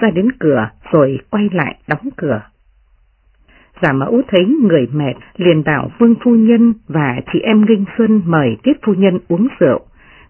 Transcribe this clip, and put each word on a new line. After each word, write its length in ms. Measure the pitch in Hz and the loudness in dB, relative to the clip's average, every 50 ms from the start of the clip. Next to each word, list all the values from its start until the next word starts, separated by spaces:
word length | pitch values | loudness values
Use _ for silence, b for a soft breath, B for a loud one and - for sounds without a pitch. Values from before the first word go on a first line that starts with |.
ra 100 | 226 214 | -2 -2
đến 220 | 165 180 196 254 - - | 0 0 -2 -2 -4 -2
cửa 320 | - 156 131 120 110 107 - _ - - | 0 0 0 0 -2 -4 -8 _ -6 -2
rồi 260 | - 160 139 135 135 - - _ | 0 2 2 0 -2 -6 -8 _
quay 180 | - 208 208 202 | -4 -4 -2 -2
lại 260 | 180 170 143 - - - _ - | -2 -4 -6 -6 -8 -12 _ -8
đóng 200 | 151 147 233 277 - | -8 -6 -8 -10 -10
cửa. 260 | - 175 143 113 107 - _ _ _ _ _ _ _ _ _ _ _ _ _ _ _ _ _ _ b b b b b b b b - | -8 -6 -4 -4 -6 -8 _ _ _ _ _ _ _ _ _ _ _ _ _ _ _ _ _ _ b b b b b b b b -4
Giả 100 | 180 151 | -2 -2
mẫu 300 | 135 135 143 - 233 247 277 - | 0 -2 -2 0 0 -2 0 0
thấy 180 | 202 180 185 | 0 2 2
người 420 | 208 302 320 240 190 165 143 123 113 | 2 2 2 2 2 2 2 0 -2
mệt 220 | 139 151 143 131 120 B B B B | -4 -4 -4 -4 -6 B B B B
liền 280 | - 170 180 160 156 139 | -2 0 2 2 2 0
bảo 260 | 156 151 131 131 - - - | -2 -2 -2 -4 -6 -2 2
Vương 160 | 233 233 226 220 - | 2 2 2 2 2
phu 100 | 247 233 | 2 2
nhân 400 | 226 220 226 233 226 233 233 214 - _ - | 4 4 4 4 4 2 2 0 -2 _ -6
và 320 | 143 160 147 131 123 135 - - | -2 -2 0 0 -2 -4 -6 -4
chị 80 | - - | -4 -4
em 240 | - 226 220 214 214 | -2 0 2 2 4
Nghinh 200 | 214 226 196 202 - - - | 2 2 0 -2 -4 -2 -2
Xuân 240 | 226 220 220 208 170 | 0 2 0 0 0
mời 300 | 170 170 156 139 120 110 - | 0 0 0 0 0 -2 -2
Tiết 100 | - 254 302 - | -2 -2 -2 0
phu 120 | - 220 190 | -2 -2 0
nhân 240 | 185 196 190 180 180 - - | 2 2 0 0 -2 -4 -4
uống 200 | 170 175 226 277 - - | -2 -2 -2 -2 0 0
rượu, 220 | 170 135 110 - - b b b b b b b b b | 0 2 2 0 -4 b b b b b b b b b